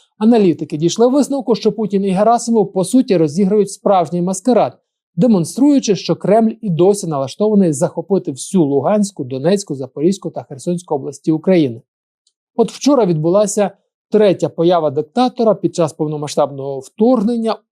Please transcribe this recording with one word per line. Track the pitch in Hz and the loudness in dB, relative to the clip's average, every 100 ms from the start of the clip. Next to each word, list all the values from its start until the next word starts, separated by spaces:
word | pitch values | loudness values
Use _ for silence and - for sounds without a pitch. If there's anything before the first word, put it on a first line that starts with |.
| _ - | _ -2
Аналітики | 220 240 190 147 156 151 | 2 4 2 0 -6 -4
дійшли | 170 - 247 | -2 2 2
висновку, | 285 262 277 247 208 | 2 0 -4 -2 -2
що | 220 | -2
Путін | 208 208 196 196 | -2 -4 -2 -2
і | |
Герасимов, | 185 214 233 233 226 185 | 0 2 0 0 0 0
по | 190 | -2
суті, | 180 262 262 180 | 0 0 2 2
розіграють | 156 160 190 214 202 | 0 0 0 2 0
справжній | - - 190 156 175 | -2 0 2 0 -2
маскарад, | 180 190 247 220 135 - _ _ _ 170 | -4 -2 0 2 0 -4 _ _ _ 0
демонструючи, | 240 196 156 - 285 277 - 180 | 2 4 0 2 2 2 0 -2
що | - 160 | -2 -4
Кремль | - 220 220 - | 2 2 2 -2
і | 214 | -4
досі | 160 185 202 170 | 2 2 2 -4
налаштований | 143 135 - 214 202 180 | -6 -6 -2 0 2 2
захопити | 135 175 - 165 190 170 | 0 -2 -4 -2 -2 -2
всю | 135 - 190 | -10 -4 0
Луганську, | 143 139 151 208 196 - | 2 0 0 0 -2 -6
Донецьку, | 127 131 156 202 - 135 | -10 -4 -2 -2 -4 -10
Запорізьку | 127 147 165 196 165 | -10 -2 -2 -2 -8
та | 143 | -12
Херсонську | - 135 175 175 - 147 | -14 -12 -6 -6 -4 -6
області | 143 135 - | -6 -8 -4
України. | 156 190 180 139 117 _ _ _ _ _ _ _ - | -2 2 2 0 -4 _ _ _ _ _ _ _ -4
От | 226 | -4
вчора | - 269 277 190 | 0 2 2 2
відбулася | 156 160 196 208 208 190 - _ _ - | 0 0 2 0 0 -4 -4 _ _ -2
третя | 208 208 170 156 | 2 2 2 -2
поява | - 165 175 151 | 0 2 2 0
диктатора | 139 - 240 254 247 226 185 | -2 -4 -2 -2 0 0 0
під | 165 - | -2 -2
час | 156 | -4
повномасштабного | - 151 151 147 - 139 139 139 135 | -2 -6 -6 -6 -2 -2 -4 -10 -10
вторгнення | 135 - 226 247 202 233 220 208 _ | -10 0 2 2 0 -2 -4 -6 _